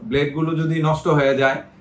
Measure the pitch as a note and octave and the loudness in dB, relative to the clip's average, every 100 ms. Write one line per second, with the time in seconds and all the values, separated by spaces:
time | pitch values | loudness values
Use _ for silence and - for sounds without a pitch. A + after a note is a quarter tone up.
0 | A2+ C3+ C#3+ D3 E3 D#3+ D#3+ D#3+ D#3 D#3 | -4 -2 -2 -2 -2 -2 -2 0 0 0
1 | F3+ D3 C#3 C3+ C3+ - - - | 2 2 2 2 2 0 -8 -20